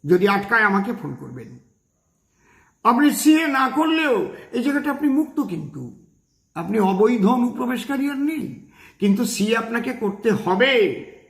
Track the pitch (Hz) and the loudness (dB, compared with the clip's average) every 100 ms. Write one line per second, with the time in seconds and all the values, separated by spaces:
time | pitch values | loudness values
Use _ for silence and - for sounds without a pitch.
0 | 147 175 202 196 - 226 214 196 196 - | 2 2 4 0 0 2 2 2 -2 -8
1 | 147 127 131 127 127 127 _ _ _ _ | -10 -12 -14 -16 -18 -20 _ _ _ _
2 | _ _ _ _ _ _ _ _ 220 240 | _ _ _ _ _ _ _ _ 0 4
3 | 294 - 294 311 320 269 262 285 320 320 | 2 4 4 4 2 0 0 0 2 2
4 | 311 214 - - - 240 269 285 285 285 | 2 0 -2 -8 -8 -4 -2 -2 -2 -2
5 | 294 269 311 - 208 165 147 139 123 - | 0 0 -2 -4 -4 -6 -10 -12 -16 -18
6 | _ _ _ _ _ 160 170 220 190 190 | _ _ _ _ _ -12 -2 2 2 4
7 | 220 240 196 247 240 233 247 254 - 277 | 2 4 2 2 0 -2 -4 -4 -4 -4
8 | 285 269 294 311 170 123 - _ - _ | -4 -4 -4 -4 -8 -12 -20 _ -20 _
9 | 202 196 240 - 208 226 226 233 254 240 | 0 2 0 -2 -2 -2 -2 -6 -6 -4
10 | 208 196 226 202 175 190 269 254 185 117 | -6 -2 0 0 0 2 4 4 2 0
11 | - - | -12 -20